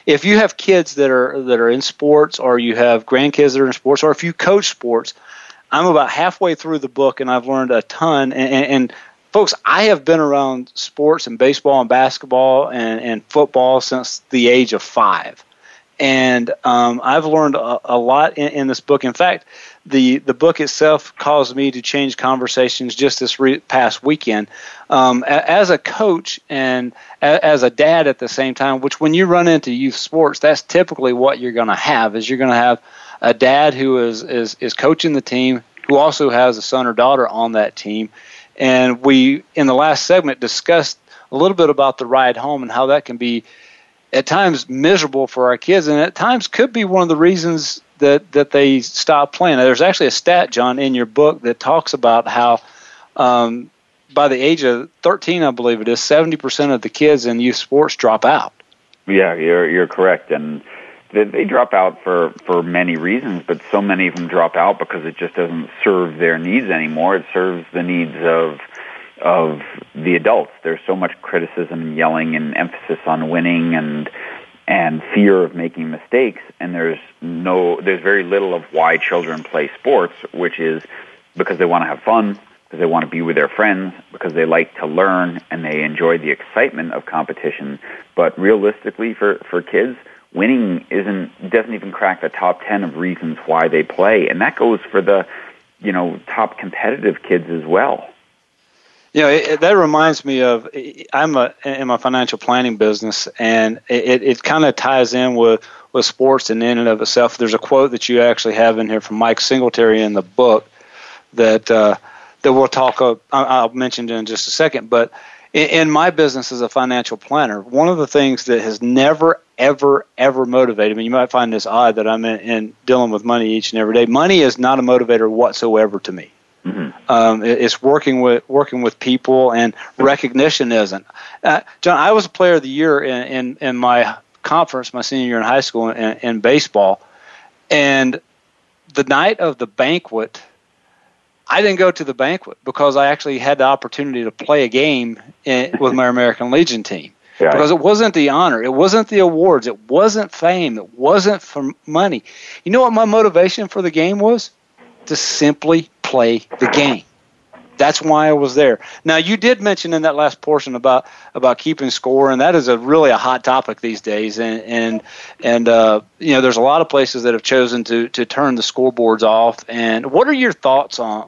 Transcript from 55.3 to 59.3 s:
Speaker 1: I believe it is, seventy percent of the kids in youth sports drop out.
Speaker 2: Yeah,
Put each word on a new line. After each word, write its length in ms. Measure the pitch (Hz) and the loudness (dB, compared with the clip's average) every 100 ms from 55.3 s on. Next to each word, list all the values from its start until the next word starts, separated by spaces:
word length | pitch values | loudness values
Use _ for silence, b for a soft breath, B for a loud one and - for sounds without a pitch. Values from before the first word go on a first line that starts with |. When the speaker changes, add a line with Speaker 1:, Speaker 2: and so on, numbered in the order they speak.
| 175 | -2
Speaker 1:
I 80 | 151 | -2
believe 280 | 123 120 117 | 0 -2 -2
it 80 | 107 | -2
is, 160 | 120 | -2
seventy 320 | - 151 165 156 | 2 2 2 -2
percent 380 | 131 - 143 | -4 -2 0
of 80 | 127 | -2
the 80 | 110 | -4
kids 360 | - 151 143 120 | 0 2 2 0
in 140 | 117 | 0
youth 160 | 123 117 | 0 -2
sports 400 | - 139 151 - | 0 0 0 0
drop 300 | 120 110 160 | 0 2 2
out. 260 | 151 - - _ _ _ _ - | 0 -2 -12 _ _ _ _ -2
Speaker 2:
Yeah, 260 | 98 92 | 2 2